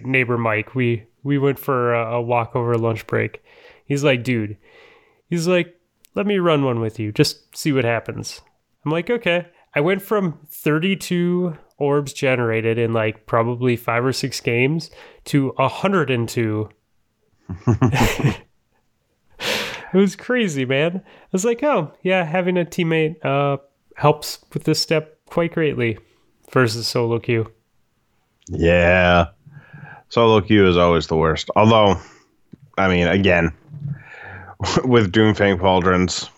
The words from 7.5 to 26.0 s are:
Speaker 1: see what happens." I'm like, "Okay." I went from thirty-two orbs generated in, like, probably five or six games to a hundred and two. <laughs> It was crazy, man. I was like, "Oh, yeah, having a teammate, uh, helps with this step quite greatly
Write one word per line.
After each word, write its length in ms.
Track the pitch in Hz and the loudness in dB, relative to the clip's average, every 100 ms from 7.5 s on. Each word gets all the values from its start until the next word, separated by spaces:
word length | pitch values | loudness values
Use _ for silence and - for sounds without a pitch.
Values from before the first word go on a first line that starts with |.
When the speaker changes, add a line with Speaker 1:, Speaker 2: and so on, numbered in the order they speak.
| - | -8
Speaker 1:
see 160 | 156 | -2
what 100 | 135 | 0
happens." 560 | 117 117 - 107 104 - _ _ _ _ 147 | 0 -2 -4 -12 -12 -14 _ _ _ _ -6
I'm 60 | |
like, 160 | 160 175 | -4 -2
"Okay." 380 | 240 185 175 175 _ _ | -4 0 -2 -4 _ _
I 80 | - | -2
went 200 | 160 196 | 0 0
from 380 | 196 214 185 - - | -2 -2 -2 -6 -16
thirty-two 1080 | - 156 151 185 190 - 175 175 180 180 147 _ - | -6 0 0 0 -2 -2 -2 0 0 -2 -6 _ -4
orbs 360 | 143 143 139 | 0 0 -2
generated 640 | - 139 127 117 113 113 113 | -2 0 2 0 0 0 0
in, 160 | 117 | 0
like, 320 | 113 110 - - | 0 -2 -4 -2
probably 500 | 117 117 120 127 117 | 0 0 0 0 0
five 300 | - 117 127 | -2 -2 -2
or 80 | |
six 260 | 120 135 - | -2 -6 -6
games 500 | - 120 131 165 - - - - - | -2 0 2 0 -6 -18 -20 -20 -2
to 240 | 147 131 - | 0 0 0
a 80 | 131 | -2
hundred 420 | - 190 196 131 | 0 -2 0 0
and 200 | 123 113 | -2 -2
two. 400 | - 113 107 107 _ _ _ _ _ _ _ - | -2 -2 -2 -6 _ _ _ _ _ _ _ -14
<laughs> 200 | 90 - 113 120 127 107 - 135 - _ _ _ _ _ _ _ _ _ - - - - - - | -6 0 2 2 2 0 0 -2 -4 _ _ _ _ _ _ _ _ _ -12 -8 -6 -8 -12 -2
It 60 | 185 | 2
was 160 | 196 - | 2 0
crazy, 480 | - 247 208 139 127 | -4 -2 -2 -2 -2
man. 360 | 135 160 185 - | 0 0 -4 -12
I 220 | - - | -20 -6
was 140 | 185 226 | -4 -2
like, 180 | 233 | -2
"Oh, 300 | 294 247 156 - | 0 0 -4 -6
yeah, 240 | 185 185 160 | -2 -2 0
having 320 | 180 180 180 | -2 -2 -2
a 80 | 170 | -4
teammate, 580 | - 165 160 156 170 | -2 -2 0 -2 -4
uh, 340 | - 139 143 139 _ _ _ - | -4 -2 0 -4 _ _ _ 0
helps 440 | 147 151 - - _ | 0 2 -4 -14 _
with 120 | 151 - | -8 -2
this 160 | 156 | -2
step 360 | - 156 156 _ - | 0 -2 -4 _ -8
quite 260 | - 170 | -4 -2
greatly 440 | 170 156 123 120 104 | 0 -2 0 -2 -4